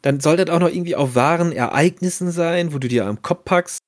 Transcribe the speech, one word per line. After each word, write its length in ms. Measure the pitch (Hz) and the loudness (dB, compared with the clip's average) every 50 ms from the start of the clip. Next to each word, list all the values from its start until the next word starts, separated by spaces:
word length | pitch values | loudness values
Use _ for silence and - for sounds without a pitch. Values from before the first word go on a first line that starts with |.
Dann 180 | - 139 139 139 | 0 -2 -2 0
soll 160 | 139 156 160 | 2 2 2
das 120 | 175 190 160 | 2 2 2
auch 100 | 170 170 | 2 2
noch 80 | 180 170 | 2 2
irgendwie 260 | - 175 175 170 156 | 0 -2 -4 -4 -2
auf 180 | - 143 131 120 | -2 -2 0 2
wahren 360 | 123 123 147 165 170 175 170 151 | 2 2 2 2 2 0 -2 0
Ereignissen 760 | - 120 - - - 151 180 185 - 180 180 180 - 185 175 | -2 -4 0 2 2 2 2 2 0 -4 -4 -4 -2 -4 -4
sein, 420 | 170 170 170 165 170 180 175 170 147 | -2 -2 -2 0 0 0 -2 -2 -4
wo 60 | 139 | -4
du 80 | 131 123 | -4 0
dir 160 | 120 120 101 | 0 0 0
am 160 | 101 104 104 | 0 -6 -6
Kopf 240 | - - 175 - _ | -2 -4 -4 -4 _
packst. 340 | - 185 180 175 - - - _ | 0 0 0 0 -2 -10 -12 _